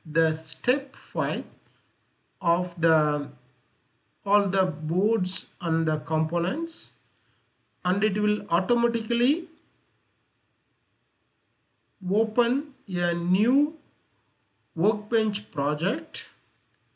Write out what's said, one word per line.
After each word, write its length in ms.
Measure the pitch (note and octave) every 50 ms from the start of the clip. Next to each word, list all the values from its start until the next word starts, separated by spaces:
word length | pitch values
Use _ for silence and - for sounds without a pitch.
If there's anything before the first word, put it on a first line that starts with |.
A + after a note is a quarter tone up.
| -
the 260 | D#3 D3 D#3+ E3 D#3+
step 640 | D#3 - - - - - - B3 C#4 D4 - - -
file 480 | - - - - E3 C#3 D3 F3 A#3+ - - - _ _ _ _ _ _ _ _ _ _ _ _ _ _ _ _ -
of 400 | F#3 E3+ E3+ F3+ F3+ F3+ - E3
the, 500 | E3 E3 D#3+ D#3 D3+ D3+ D3 D3 C#3 B2+ - - _ _ _ _ _ _ _ _ _ _ _ _ _ _ _ _ -
all 240 | G3+ G3+ G#3 G3+
the 180 | F#3 F3+ G3 F#3
boards 840 | D#3 D3+ D#3 D#3 D3+ E3+ F#3 G3+ A3 A3+ G#3+ F3+ F3+ - - - - _ -
and 280 | F3+ E3 D#3+ E3 D#3+
the 100 | D#3 D#3
components, 920 | D3+ - - D#3+ D3+ D#3 D#3 E3+ E3+ E3+ F#3+ C4 D#4+ E4 E4 - - - - - _ _ _ _ _ _ _ _ _ _ _ _ _ _ _ _ _ -
and 200 | F3+ F#3+ G3+ G#3
it 120 | G#3+ F#3
will 300 | G#3+ G#3 G#3 G#3 - - -
automatically 960 | E3 F3+ F3 - A#3+ A#3+ A#3+ A#3 A#3 A3+ G#3 - A#3 A#3 A#3+ C4 D#4 F4+ - - - _ _ _ _ _ _ _ _ _ _ _ _ _ _ _ _ _ _ _ _ _ _ _ _ _ _ _ _ _ _ _ _ _ _ _ _ _ _ _ _ _ _ _ _ _ _ _ _ - F#3 F3+ F#3+
open 640 | G#3+ A3+ G3+ - A#3+ A#3 A#3 B3+ C#4+ D#4+ - - _ _
a 280 | - F3+ F3 F3 F3 E3+
new 580 | F3 E3+ F3 F#3 G3 G#3+ A#3+ C4 C#4+ D4 D#4+ E4+ - _ _ _ _ _ _ _ _ _ _ _ _ _ _ _ _ _ _ -
workbench 720 | D#3+ F3 G#3+ G#3+ G#3 - - A#2+ A2+ A2 G#3+ G3+ - - -
project 800 | - C#3+ C#3 D3 D3+ D3+ E3 G3+ C#4 E4 - - - - - - _ _ _ _ _ _ _ _ _ _ _ _ _